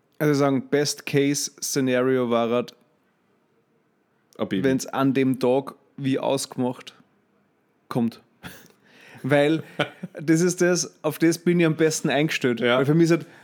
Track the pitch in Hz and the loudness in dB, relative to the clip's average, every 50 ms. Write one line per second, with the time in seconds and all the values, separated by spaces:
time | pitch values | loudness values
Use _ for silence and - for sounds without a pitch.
0 | _ _ _ - 156 151 147 139 143 139 135 127 120 - - 143 147 143 - - | _ _ _ -2 0 0 2 2 2 2 0 0 -2 0 0 0 0 0 -4 -8
1 | - - - 143 143 139 143 143 - - - - - - - 147 131 131 127 123 | -10 -4 0 0 2 0 0 -2 -4 -8 -10 -10 -10 -6 -4 -2 0 0 0 0
2 | 127 131 131 127 127 117 117 117 117 113 120 123 120 123 - _ _ _ _ _ | 2 2 2 0 0 0 0 0 0 0 0 -2 -2 -4 -10 _ _ _ _ _
3 | _ _ _ _ _ _ _ _ _ _ _ _ _ _ _ _ _ _ _ _ | _ _ _ _ _ _ _ _ _ _ _ _ _ _ _ _ _ _ _ _
4 | _ _ _ _ _ _ _ - - 98 101 95 131 135 135 131 - - - 127 | _ _ _ _ _ _ _ -10 -8 -4 -4 0 0 0 0 0 -2 -6 -4 -2
5 | 135 139 127 135 135 131 131 127 - 123 123 135 139 - - _ _ _ _ - | 0 0 2 2 0 0 0 0 0 0 0 0 -2 -4 -14 _ _ _ _ -8
6 | 139 131 131 - - 113 135 135 - - - - 127 123 131 - - - - _ | -4 -4 -2 -2 -2 -2 -2 -2 -4 -8 -6 -6 -4 -4 -6 -8 -14 -20 -20 _
7 | _ _ _ _ _ _ _ _ _ _ _ _ _ _ _ _ _ - - 131 | _ _ _ _ _ _ _ _ _ _ _ _ _ _ _ _ _ -6 -4 -2
8 | 117 113 - - - _ _ _ - - - - - - _ _ _ _ _ - | -2 -2 -4 -8 -20 _ _ _ -20 -20 -20 -20 -20 -20 _ _ _ _ _ -20
9 | - - - - - 131 143 143 143 147 160 156 156 - - - 147 - - - | -20 -20 -18 -10 -2 0 2 2 4 2 2 -2 -4 -8 -6 -6 -6 -6 -6 -16
10 | - - - - 160 143 160 160 175 180 175 180 175 175 180 170 - - - _ | -18 -16 -14 -8 0 2 2 2 2 0 0 0 0 0 2 0 -2 -6 -10 _
11 | - 156 139 - 160 165 165 165 - 185 175 175 170 160 156 160 160 156 156 - | -6 -6 -4 0 0 0 0 0 0 0 2 2 2 2 2 2 0 0 0 0
12 | - 160 123 139 151 156 - - - 127 120 113 123 120 120 131 139 131 151 165 | -2 0 0 0 0 0 -2 0 0 0 0 2 2 2 2 2 2 2 4 4
13 | 170 160 170 160 135 - - - | 4 4 4 0 -2 -6 -20 -20